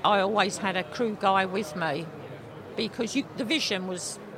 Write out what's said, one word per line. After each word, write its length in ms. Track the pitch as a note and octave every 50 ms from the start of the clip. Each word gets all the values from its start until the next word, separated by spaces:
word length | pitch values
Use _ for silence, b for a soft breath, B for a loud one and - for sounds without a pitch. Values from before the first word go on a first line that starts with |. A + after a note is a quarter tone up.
| -
I 140 | F#3 G#3 G3+
always 380 | F#3+ G3 A3 G#3+ F#3+ G3+ G3 -
had 200 | - F#3+ F3 F#3
a 60 | F3+
crew 340 | - - - B3 A3 G#3 -
guy 260 | - G3 F#3+ F#3+ F#3+
with 300 | F#3+ F3+ G#3 G#3 - -
me 300 | F3+ E3 D#3+ C#3 D#3+ E3 D#3+ - - - - C3 C#3 - - - - - - - -
because 380 | A3+ G3+ - - A#3+ G#3+ -
you, 80 | C4+ - - - -
the 60 | C4
vision 440 | G#3+ D#4+ D4 - - G#3+ F#3 F#3 F#3+
was 320 | F#3 F3 - - - - - - -